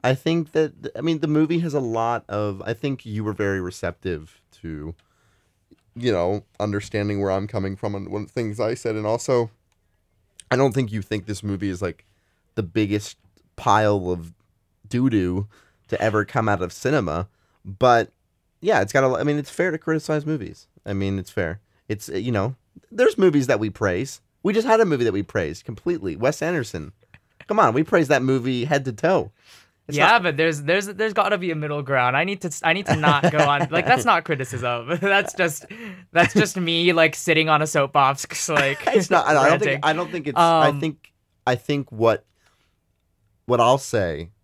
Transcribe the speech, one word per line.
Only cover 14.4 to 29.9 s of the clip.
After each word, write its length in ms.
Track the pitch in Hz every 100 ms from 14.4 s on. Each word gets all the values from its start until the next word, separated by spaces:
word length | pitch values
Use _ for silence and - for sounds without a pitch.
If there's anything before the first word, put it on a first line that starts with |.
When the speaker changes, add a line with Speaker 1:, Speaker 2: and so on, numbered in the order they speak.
| _ _ _ _ 104
Speaker 1:
doo-doo 600 | 120 131 110 90 92 104 _ _ _ _
to 120 | -
ever 220 | 110 107
come 240 | 104 120 110
out 140 | 101
of 100 | 87
cinema. 560 | - 131 147 90 80 95 _ _ _ -
But, 480 | 98 127 117 - _ _ _ _ _
yeah, 180 | 185 170
it's 140 | 101
got 100 | 139
a, 140 | 131 127
I 40 |
mean, 140 | 143 147
it's 120 | 143
fair 200 | - 180
to 80 | 160
criticize 480 | - 160 156 151 151
movies. 420 | 156 98 - _ _ -
I 80 |
mean, 260 | 98 98 98
it's 100 | 90
fair. 280 | - 85 90 _ _ -
It's, 180 | 107 -
uh, 60 | 95
you 160 | 120
know, 240 | 107 107 131 _ - _
there's 280 | 214 254 415
movies 300 | 185 147 127
that 120 | 113
we 100 | 110
praise. 520 | - 101 90 135 - _ _
We 100 | 202
just 120 | 214 240
had 140 | 220
a 60 | 208
movie 180 | 143
that 80 | 117
we 120 | 98
praised 420 | 98 104 78 82 -
completely. 500 | 107 170 175 95 78
Wes 260 | 123 151
Anderson. 520 | 160 175 113 85 73 _ _ _ _ _ -
Come 100 | 208
on, 140 | 147
we 100 | 120
praised 260 | 156 185 139
that 120 | 139
movie 420 | 131 131 123 127
head 220 | 135 143 131
to 80 |
toe. 400 | 110 165 185 101 _ _ - _ _
It's 100 | -